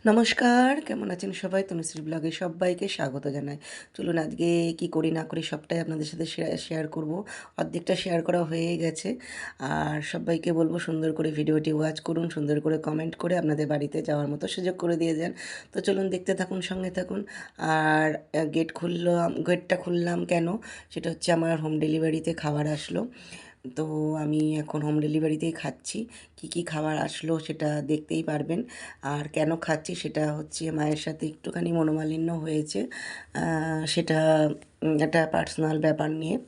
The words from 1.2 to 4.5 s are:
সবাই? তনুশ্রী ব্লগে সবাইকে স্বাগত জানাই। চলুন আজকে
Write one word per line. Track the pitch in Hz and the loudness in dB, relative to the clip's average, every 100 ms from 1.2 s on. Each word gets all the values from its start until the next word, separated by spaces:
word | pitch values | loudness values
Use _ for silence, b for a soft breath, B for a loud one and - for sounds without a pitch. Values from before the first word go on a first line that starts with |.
| 196 | -6
সবাই? | 180 190 190 | -6 0 0
তনুশ্রী | 196 170 156 156 | 0 -4 -4 -8
ব্লগে | 156 160 156 | -6 -4 -4
সবাইকে | 160 180 165 185 175 196 | -2 -6 0 0 0 -2
স্বাগত | - 143 135 147 | -2 -4 -2 -4
জানাই। | 143 143 147 B B B | -4 -6 -8 B B B
চলুন | - 175 170 | -6 0 0
আজকে | 160 156 170 | -2 0 2